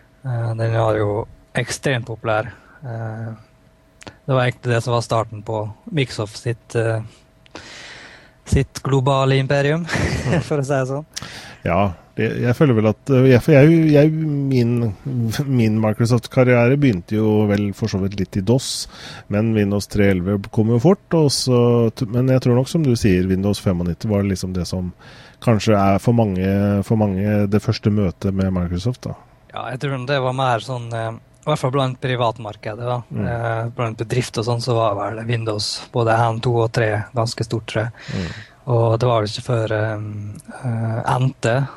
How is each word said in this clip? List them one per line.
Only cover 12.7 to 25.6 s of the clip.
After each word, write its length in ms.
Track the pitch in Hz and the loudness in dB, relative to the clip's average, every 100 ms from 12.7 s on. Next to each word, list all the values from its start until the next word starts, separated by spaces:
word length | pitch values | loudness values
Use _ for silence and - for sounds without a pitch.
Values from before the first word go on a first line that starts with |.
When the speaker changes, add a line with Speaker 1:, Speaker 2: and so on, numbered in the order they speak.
Speaker 2:
vel 140 | 110 107 | 4 2
at, 220 | 104 - | 0 2
eh, 180 | 131 131 | 4 6
jeg, 100 | 123 | 6
for 100 | - | 6
jeg, 400 | 143 151 165 160 | 8 8 6 6
jeg, 200 | 147 156 | 6 6
min, 840 | 156 156 143 139 131 117 120 117 90 139 127 113 107 139 | 2 -2 -2 0 2 2 2 -2 -4 -6 -2 -2 -2 0
min 340 | 127 110 107 | 2 4 2
Microsoft-karriere 1000 | 110 104 117 107 - 131 127 123 120 143 | 0 2 2 2 0 2 4 6 4 4
begynte 380 | 139 92 - 107 | 2 2 -2 0
jo 280 | 107 107 107 | 2 4 4
vel 240 | 101 101 | 2 0
for 140 | 95 110 | -2 -4
så 120 | 98 | -2
vidt 160 | 95 101 | -4 -4
litt 180 | 90 104 | -4 -2
i 40 | |
dos, 460 | 95 131 - - - - - - - | 2 0 0 -8 -10 -14 -18 -16 -4
men 240 | 101 113 | 0 2
Windows 340 | 110 101 101 - | 2 2 0 -2
tre 220 | 104 101 | 2 2
elleve 280 | 92 87 101 101 | 2 0 -2 -2
kom 180 | - 107 | 0 2
jo 100 | 117 | 4
fort, 260 | 147 196 - | 4 2 2
og 160 | 165 147 | 2 2
så, 600 | - 131 123 120 120 113 | 0 2 4 4 4 2
t-, 120 | - 107 | -2 -4
men 200 | 120 131 | 0 2
jeg 120 | 131 | 2
tror 140 | 127 120 | 4 2
nok, 120 | 135 | 2
som 160 | 170 | 0
du 100 | 143 117 | 2 2
sier, 320 | 110 90 92 | 4 2 2
Windows 320 | 92 101 98 | 0 0 0
femognitti 480 | 101 87 87 82 113 | 0 -2 -2 -4 -2
var 160 | 101 | 0
liksom 300 | 101 92 92 | 0 -2 -4
det 120 | 92 85 | -6 -4
som 240 | 92 90 - - - - - | -4 -6 -10 -20 -20 -20 -4
kanskje 340 | - 107 | 0 2